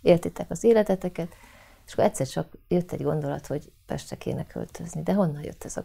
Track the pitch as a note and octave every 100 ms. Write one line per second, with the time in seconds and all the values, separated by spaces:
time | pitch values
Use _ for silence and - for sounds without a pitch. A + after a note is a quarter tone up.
0 | E3 E3 F3 - - E3+ A3+ A3 G3+ F#3+
1 | F3+ - E3 - - - - - - -
2 | G#3 - C3 D#3 - - _ F3 F3 E3+
3 | C#3+ D#3 C#3 C#3+ - D3 - _ - C#3+
4 | - - - - - A1+ - - E3+ D#3
5 | F3 G3 E3+ D3 - - - -